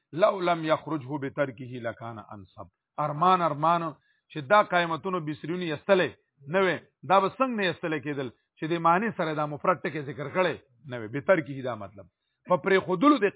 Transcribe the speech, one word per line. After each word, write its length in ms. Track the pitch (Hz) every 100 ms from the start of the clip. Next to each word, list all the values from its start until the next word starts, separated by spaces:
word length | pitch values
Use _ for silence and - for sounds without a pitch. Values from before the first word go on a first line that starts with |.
| _
لو 280 | 147 214 196
لم 240 | 175 165 156
يخرجه 520 | 151 147 156 123 143
بتركه 640 | 135 147 139 120 123 123
لكان 360 | 113 - 117 113
أنسب. 480 | - 107 92 - 90 _ _ -
ارمان، 420 | 151 147 180 185
ارمان 520 | 165 147 160 170 165 - _ _ _
چې 80 | 156
دا 260 | 131 208
قائمتونو 560 | - 180 170 160 190 180
بسرین 420 | 151 147 147 180 170 147
یستلې 340 | - 185 139 - _ _ 139
نه 120 | 190
وي، 200 | 185 135 - _ 135
دا 100 | 190
به 100 | 190
څنګه 280 | - 262 220
نه 60 | 185
یستلې 280 | - 170 151 139
کېدل 240 | 143 127 - _ _
چې 60 | 156
د 40 |
معنی 380 | 170 165 180 226 -
سره 160 | 160
دا 120 | 151 151
مفرد 320 | 147 185 170
ټکی 240 | 175 156
ذکر 280 | 135 135 143
کړي 260 | 180 180 107 _ _ 139
نه 120 | 123
وي، 100 | 107
بترکه 540 | 139 - 185 135 135
دا 120 | 123 110
مطلب. 300 | 98 98 95 _ _ _ -
په 60 | 175
پرې 200 | 190 190 170
خودلو 320 | 180 285 277
د 80 | 196